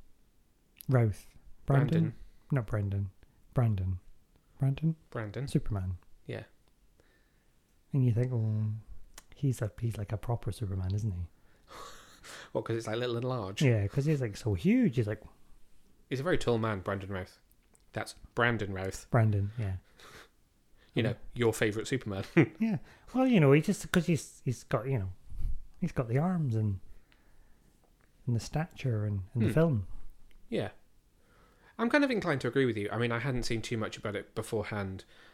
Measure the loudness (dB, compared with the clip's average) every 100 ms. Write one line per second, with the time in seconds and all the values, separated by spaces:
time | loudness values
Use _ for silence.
0 | -20 -20 _ _ _ _ _ _ 0 4
1 | 4 0 -10 -20 -20 -8 2 2 4 2
2 | 2 -2 -14 -20 -4 -2 0 -2 0 -2
3 | -4 -8 -20 _ -4 0 2 2 0 -4
4 | -8 -20 -20 _ _ -2 0 2 0 -2
5 | _ -8 -6 -6 -2 0 2 0 -2 -6
6 | -10 -18 -10 -10 -12 _ _ _ _ _
7 | _ _ _ _ _ _ _ _ _ 2
8 | 2 2 0 0 0 0 -2 -4 -8 -14
9 | -14 -18 -20 -4 -2 0 -4 -4 -6 -4
10 | -6 -6 -4 -4 -4 -4 -4 -2 -2 -2
11 | -2 -4 -8 -12 -20 -20 -20 -18 -16 -18
12 | -20 -20 -18 -18 -8 -6 -4 -4 -4 -2
13 | -2 -2 -2 -2 -4 2 4 4 2 0
14 | 0 0 -2 -4 -2 0 4 4 4 2
15 | -2 -4 -10 -20 -20 -20 -20 -20 -20 -20
16 | -8 -4 0 2 2 2 2 -2 -2 -4
17 | -4 -6 -8 -14 _ _ _ _ _ -10
18 | -10 -12 -8 2 2 2 -2 -4 -6 -8
19 | 0 4 4 4 0 -2 -4 -6 -10 -20
20 | -20 -20 -20 _ _ _ _ -20 _ -2
21 | -2 -2 -8 0 0 2 0 0 -2 -4
22 | -4 -6 2 4 4 2 -2 -2 -6 -18
23 | -6 2 4 8 8 8 6 -2 0 0
24 | 2 0 -2 -8 -6 -6 -2 -2 0 -2
25 | -2 -8 -8 -2 0 0 -4 -6 -4 -2
26 | 0 0 2 0 0 0 0 -2 -8 -16
27 | -20 -20 -20 -20 -20 -20 _ _ _ _
28 | _ _ -4 -4 -2 -4 -6 -6 -4 -2
29 | -2 -4 -4 0 2 4 4 2 -2 -6
30 | -6 -10 -18 -20 -6 -4 -4 -8 -20 -20
31 | _ _ _ _ _ _ -20 -4 2 4
32 | 4 2 0 0 0 2 2 2 -2 -2
33 | 0 0 -2 -2 0 -2 -2 -4 -4 -6
34 | -6 -6 -6 -8 -4 -4 -2 -4 -4 -8
35 | -12 -20 -20